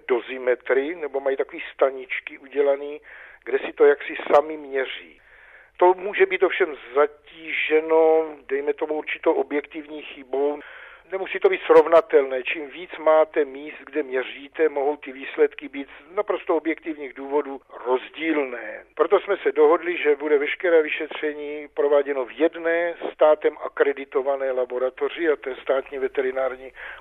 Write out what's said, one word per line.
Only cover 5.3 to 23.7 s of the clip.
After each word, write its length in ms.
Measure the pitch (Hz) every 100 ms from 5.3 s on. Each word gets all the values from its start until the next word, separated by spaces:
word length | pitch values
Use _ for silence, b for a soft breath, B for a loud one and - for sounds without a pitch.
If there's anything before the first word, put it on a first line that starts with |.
| b b b b -
To 180 | 180
může 320 | 185 190 190 190
být 160 | 185
ovšem 340 | 180 - 170 139 -
zatíženo, 1300 | 135 147 - - 165 160 147 - 156 160 160 160 160 160 147 131
dejme 240 | 135 147
tomu, 200 | 143 156
určitou 380 | 151 147 - 170
objektivní 720 | 147 139 143 147 165 147 151
chybou. 560 | - 147 127 131 143 147 B B B B -
Nemusí 280 | 190 185 190
to 80 | 196
být 120 | 185 -
srovnatelné. 760 | 160 156 165 151 156 135 131
Čím 280 | 123 165 143
víc 200 | 151 180 -
máte 400 | 156 156 156 165
míst, 320 | 139 135 151 - -
kde 160 | 151
měříte, 680 | 135 131 123 131 143 - 156
mohou 280 | 143 139 147
ty 160 | 139
výsledky 560 | 131 135 - 147 - 143
být 200 | 139 135
z 280 | - 151 190
naprosto 400 | 208 185 - 165
objektivních 580 | 156 156 175 147 139
důvodů 460 | 135 135 143 139 135 _ - 113
rozdílné. 960 | 127 - - 160 151 135 120 110 110 -
Proto 260 | - 151 196
jsme 160 | - 190
se 160 | 143
dohodli, 500 | 143 151 170 165 170
že 140 | 147 143
bude 220 | 151 147
veškeré 440 | 147 - 180 165
vyšetření 880 | 151 - 151 - 151 147 147 151 147
prováděno 500 | - 143 147 139 139
v 140 | 117 131
jedné 560 | 165 170 165 165 170 165 156
státem 440 | - 156 151 156 151
akreditované 840 | -